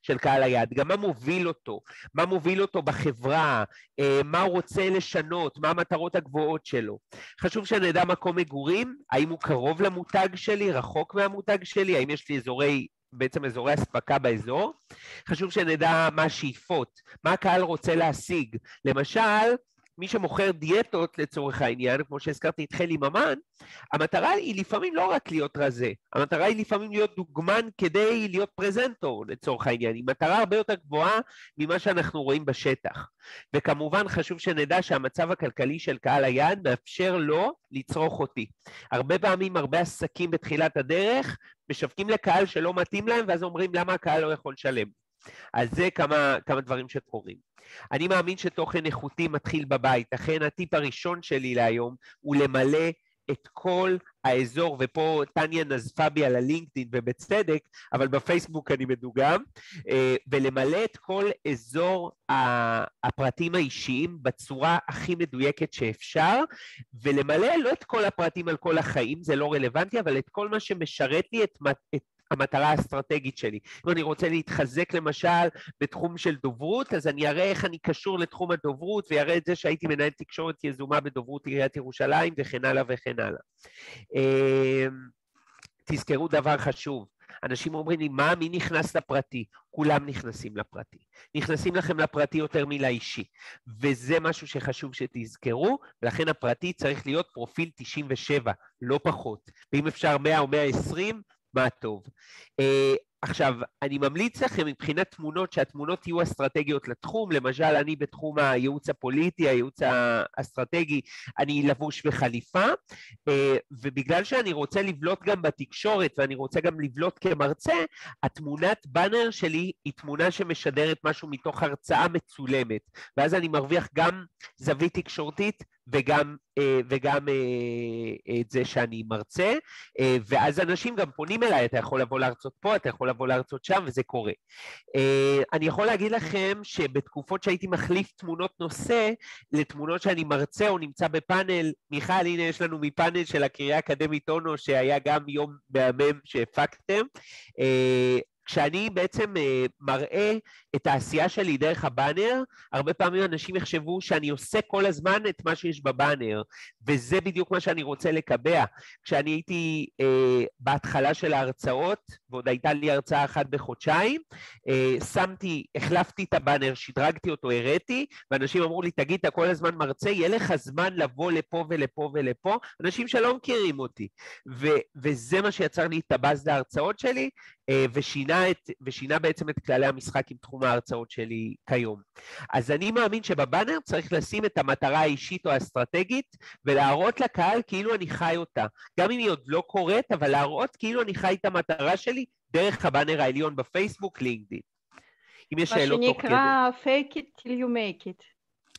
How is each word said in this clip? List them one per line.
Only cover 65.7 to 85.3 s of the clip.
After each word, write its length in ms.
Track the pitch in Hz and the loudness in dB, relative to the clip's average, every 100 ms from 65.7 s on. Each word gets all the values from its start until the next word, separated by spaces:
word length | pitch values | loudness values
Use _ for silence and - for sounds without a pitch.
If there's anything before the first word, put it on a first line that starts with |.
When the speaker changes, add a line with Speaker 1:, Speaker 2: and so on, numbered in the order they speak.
Speaker 1:
שאפשר, 720 | - 117 107 - 160 160 240 311 - - - - 120 | -2 -4 -4 -4 2 4 4 0 -6 -20 -20 -20 -6
ולמלא 520 | 135 139 143 156 233 330 | 0 2 2 2 4 2
לא 80 | 247 | 2
את 120 | 330 | -2
כל 220 | - 233 202 | -2 0 0
הפרטים 420 | - 170 175 170 | 0 -2 -2 -4
על 100 | 156 | -2
כל 200 | 170 160 | 2 2
החיים, 460 | - 143 117 156 | 2 -2 -2 -2
זה 120 | 156 139 | 0 0
לא 180 | 147 | 2
רלוונטי, 460 | 151 127 139 185 233 | 0 0 0 0 0
אבל 180 | 165 135 | 0 0
את 120 | - | -2
כל 200 | - 208 | -6 -4
מה 100 | 214 | -4
שמשרת 680 | - 185 160 - 135 156 - | -4 -4 -4 -2 0 2 0
לי 100 | 226 | 0
את 140 | 202 - | 0 0
מ-, 340 | 143 135 _ 143 | -2 -2 _ -8
את 60 | - _ _ | -8 _ _
המטרה 380 | 135 135 139 151 | -2 0 2 4
האסטרטגית 680 | 156 - 135 - 151 131 - | 2 0 -6 -2 -4 -4 -6
שלי. 220 | 113 104 - - 170 | -6 -6 -12 -8 -2
אם 60 | |
אני 100 | 165 | 0
רוצה 280 | 156 151 165 | 0 0 0
להתחזק 640 | 165 - 175 135 135 175 | 0 -2 -2 0 0 0
למשל 540 | 170 156 143 170 170 175 - - - | 0 -2 0 2 4 4 0 -14 -6
בתחום 360 | 143 - 170 170 | -6 -4 -6 -2
של 180 | 175 143 | -4 -2
דוברות, 580 | 135 117 156 233 269 | -4 -6 -4 -2 -2
אז 140 | 180 147 | -2 -2
אני 200 | 143 147 | 0 0
אראה 160 | 147 | 0
איך 220 | 196 180 190 | 0 0 -4
אני 120 | 165 | -4
קשור 420 | - 156 196 185 | -4 -4 -2 -2
לתחום 320 | 170 - 175 | -4 -4 -4
הדוברות, 560 | 170 147 135 175 208 - | -2 -2 -4 -4 -4 0
ויראה 280 | 147 147 170 | 0 2 0
את 80 | 165 | 0
זה 100 | 175 | -2
שהייתי 320 | 151 160 165 | 0 -2 -2
מנהל 220 | 143 147 | 0 0
תקשורת 540 | - - - 160 156 | -2 -12 -8 -8 -6
יזומה 360 | 147 131 139 147 | -6 -6 -2 -2
בדוברות 480 | 139 131 120 143 - | -2 -8 -10 -12 -6
עיריית 280 | 139 135 143 | -2 -2 -2
ירושלים, 580 | 131 - 135 156 170 156 | -12 -2 0 2 0 -2
וכן 280 | 131 123 135 | -6 -2 0
הלאה 180 | 131 127 | 0 0
וכן 320 | 127 127 117 | -4 -6 -4
הלאה. 200 | 107 - - _ - - - - - 135 | -4 -6 -14 _ -20 -20 -20 -20 -6 0
אמ, 920 | 135 135 135 135 131 135 131 131 127 _ _ | 2 4 4 4 2 2 0 -4 -16 _ _